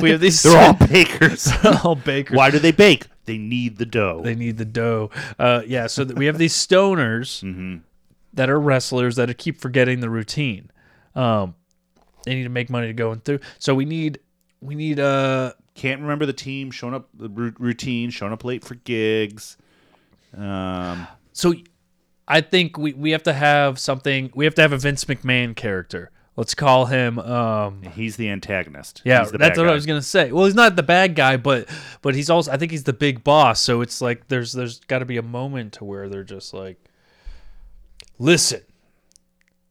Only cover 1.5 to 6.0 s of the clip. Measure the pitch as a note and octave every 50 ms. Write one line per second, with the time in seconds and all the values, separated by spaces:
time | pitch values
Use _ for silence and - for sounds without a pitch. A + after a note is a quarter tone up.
1.5 | A#2 - - G#3+ F#3 - - E3+ D#3+ C3+ - C#3+ C3+ C#3 C#3+ - A#2+ C3+ C3+ C#3
2.5 | C#3+ D3+ D#3 E3+ D3+ - G3+ G3+ C#3+ - - - _ _ _ A#2 A2+ A2 G#2+ A2
3.5 | B2 B2 A#2+ A#2 G#2+ G2 A#2 A#2 - A#2 G#2 F#2 E2 E2 E2 A#2+ A2+ A#2 A#2 A#2
4.5 | A2 A2 A2+ A2 A2+ A#2 A2+ A#2 A2+ A2 G#2+ G#2 - C#3 - A#2 A2 - A#2+ B2
5.5 | A#2+ A#2+ A2 A2+ B2+ B2 A2+ A2+ - C#3+